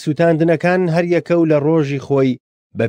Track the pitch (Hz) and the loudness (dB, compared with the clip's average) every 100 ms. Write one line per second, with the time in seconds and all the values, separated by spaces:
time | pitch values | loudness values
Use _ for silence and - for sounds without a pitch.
0 | 160 143 170 156 170 156 175 185 175 165 | -4 0 0 2 0 0 0 0 0 -2
1 | 175 170 165 175 165 147 143 165 139 139 | 0 -2 0 0 2 2 2 0 0 -6
2 | - 139 135 123 _ _ _ 104 | -2 0 0 -2 _ _ _ -6